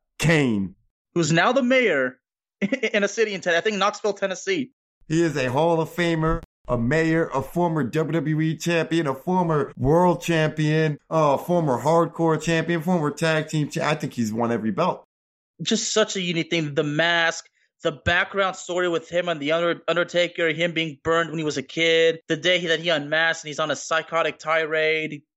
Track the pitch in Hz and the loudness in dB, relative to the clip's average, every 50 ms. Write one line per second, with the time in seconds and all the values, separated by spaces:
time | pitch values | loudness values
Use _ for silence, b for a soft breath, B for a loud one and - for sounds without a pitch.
0 | _ _ _ - - 147 170 156 143 127 113 101 98 90 - _ _ _ _ _ | _ _ _ -2 2 2 4 4 4 2 2 0 -2 -4 -8 _ _ _ _ _
1 | _ _ - 170 170 151 165 165 180 214 247 277 262 240 262 262 247 214 165 139 | _ _ -2 -2 0 2 2 4 4 4 2 2 2 2 4 4 4 2 2 0
2 | 131 127 131 _ _ _ _ _ _ _ _ _ - 196 269 254 226 214 - 214 | 0 -2 -4 _ _ _ _ _ _ _ _ _ -4 -4 -2 -2 -2 -2 0 0
3 | 202 196 202 220 226 214 196 180 147 180 165 170 - 220 214 196 190 208 202 - | 0 0 0 0 -2 -2 -2 -4 -2 0 0 0 0 0 0 0 0 -2 -2 -2
4 | - 214 196 202 - 190 185 175 - 190 190 170 127 - _ _ _ _ _ _ | -2 -4 -2 -2 -4 -6 -6 -6 -4 -4 -2 -2 -4 -6 _ _ _ _ _ _
5 | _ - 156 160 170 165 135 147 131 127 120 139 160 170 170 160 160 156 - - | _ -2 0 2 2 2 0 0 -2 0 0 0 2 2 2 0 0 -2 -2 -2
6 | 175 170 165 160 160 160 165 165 - - _ _ _ - 127 117 117 117 147 160 | 0 0 0 2 0 0 0 -2 -4 -8 _ _ _ -4 -2 0 0 2 2 2
7 | 160 165 160 165 165 - - 131 135 - - 175 175 170 165 156 135 110 95 151 | 4 4 2 2 2 0 -2 -4 -4 -4 -2 0 0 0 0 0 -2 0 -2 -2
8 | 160 139 151 165 143 151 156 151 156 160 160 160 - 175 170 165 160 160 160 165 | -2 0 0 -2 0 0 0 2 0 0 -2 -2 -2 0 0 0 0 0 0 0
9 | 165 143 131 - - - 185 185 180 165 156 151 135 - - - 120 131 151 170 | 0 0 -2 -4 -2 -2 0 2 2 2 2 0 0 -2 -4 -2 2 4 4 6
10 | 180 180 175 170 - - 170 160 156 151 151 - 156 151 151 160 160 156 147 - | 6 4 4 2 0 0 2 2 2 2 0 0 0 2 2 2 2 0 0 -4
11 | _ - 160 160 156 147 135 - - - 175 175 165 147 123 113 117 147 165 165 | _ -4 0 2 4 4 4 2 0 0 0 2 2 2 0 0 2 4 4 4
12 | 170 160 165 - 165 165 160 151 156 165 165 160 156 160 175 170 147 180 185 175 | 4 2 0 0 0 2 2 0 0 0 0 0 2 0 -2 -2 0 0 0 2
13 | 151 147 143 - 165 165 160 156 151 156 - 156 147 127 - 165 135 143 156 151 | 0 -2 -2 -2 0 0 0 0 -2 -2 -2 -2 -2 -2 -2 -2 -2 -2 -2 -2
14 | - 135 - 123 117 107 107 113 117 117 117 113 101 110 101 143 165 185 151 - | -4 -4 -4 -2 -2 -2 -2 -2 0 0 0 0 -2 -2 -2 0 0 0 -2 -4
15 | - _ _ _ _ _ _ _ _ _ _ - 165 - 226 214 - - - 214 | -8 _ _ _ _ _ _ _ _ _ _ -10 -4 -2 -2 -2 -2 0 0 0
16 | 214 208 - 202 185 175 175 165 160 160 175 170 160 147 143 151 156 147 147 151 | 0 0 0 -4 -4 -2 -2 -2 -2 -2 -2 -2 -2 -2 -2 -2 -2 0 0 0
17 | 160 170 170 170 165 165 165 - - _ _ _ _ _ _ _ - 165 151 156 | 2 2 2 2 0 0 -2 -4 -10 _ _ _ _ _ _ _ -6 -6 -6 -2
18 | - 175 170 180 196 190 - 196 196 185 - - - - 180 180 180 180 170 160 | -2 0 0 0 0 0 -2 -2 -2 -2 -2 -6 -8 -6 -2 -2 0 0 0 -2
19 | 160 - 160 175 180 175 170 156 143 143 156 170 170 170 165 - - - 165 170 | -4 -4 -4 -2 -2 -2 -2 -4 -2 -2 0 0 0 0 -2 -2 -2 -2 0 0
20 | 175 165 - 170 175 165 - - 170 165 156 156 170 175 165 160 160 160 143 - | -2 0 0 0 0 0 0 -2 -2 -2 0 0 -2 -2 -2 -2 -4 -4 -6 -6
21 | - 160 165 165 165 156 147 165 156 151 139 139 131 - - 160 165 165 165 165 | -2 0 0 0 0 -2 -4 -4 -4 -4 -4 -4 -6 -6 -4 -2 2 2 4 4
22 | 165 165 165 160 - - 165 156 139 180 180 175 175 165 165 156 165 175 165 151 | 4 4 2 0 -4 -4 -4 -2 0 0 0 0 0 0 -2 -2 0 0 -2 -2
23 | 143 143 151 156 165 165 160 160 - 151 147 135 156 151 143 131 - - 165 160 | -2 -2 -2 0 0 0 -2 -4 -6 -8 -6 -4 -4 -4 -4 -6 -4 -4 -4 -4
24 | 156 - 165 165 165 156 156 - - 156 160 160 160 151 160 156 156 156 160 156 | -4 -2 -2 -2 -2 -2 -4 -6 -4 -2 -2 0 0 0 -2 0 0 0 0 -2
25 | 156 151 151 147 - _ _ | -2 -6 -8 -12 -14 _ _